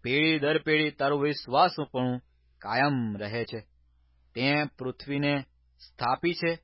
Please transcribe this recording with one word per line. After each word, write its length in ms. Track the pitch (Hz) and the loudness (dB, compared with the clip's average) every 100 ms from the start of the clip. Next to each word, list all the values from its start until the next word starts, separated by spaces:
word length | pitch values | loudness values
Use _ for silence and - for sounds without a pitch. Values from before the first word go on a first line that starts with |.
પેઢી 380 | 117 139 156 156 | 0 0 2 2
દર 160 | 143 156 | 2 0
પેઢી 340 | - 151 151 - | 2 2 2 0
તારું 240 | 143 147 | 0 2
વિશ્વાસપણું 960 | 147 151 - 131 175 170 147 127 127 123 _ _ _ _ | 0 -2 0 4 4 2 -6 -2 -2 -2 _ _ _ _
કાયમ 360 | 104 117 143 135 113 101 | -4 2 2 2 -2 -4
રહે 220 | 104 117 113 | -6 -6 -6
છે. 140 | 113 - _ _ _ _ _ _ 113 | -10 -14 _ _ _ _ _ _ -2
તે 120 | 131 147 147 - | 0 0 -2 -6
પૃથ્વીને 560 | 127 123 139 143 143 143 131 _ _ _ | -8 -8 -6 -2 0 0 -4 _ _ _
સ્થાપી 580 | - - 123 131 175 170 | -20 -6 -2 0 0 0
છે 100 | 170 165 | -2 -2